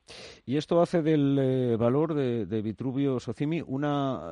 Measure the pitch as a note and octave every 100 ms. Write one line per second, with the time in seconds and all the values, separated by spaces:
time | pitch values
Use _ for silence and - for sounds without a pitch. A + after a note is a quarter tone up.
0 | - - - - - C#3 D3 E3+ E3+ F3
1 | D#3 D#3 C#3+ C#3 C3+ C3 B2 A2+ A#2+ C3+
2 | D#3 D3+ C3 A#2 F#2 A2 G#2+ G2 A#2+ B2+
3 | C#3 B2+ - A2+ D3 E3 - C3 D3 C#3+
4 | C#3 A#2+ E2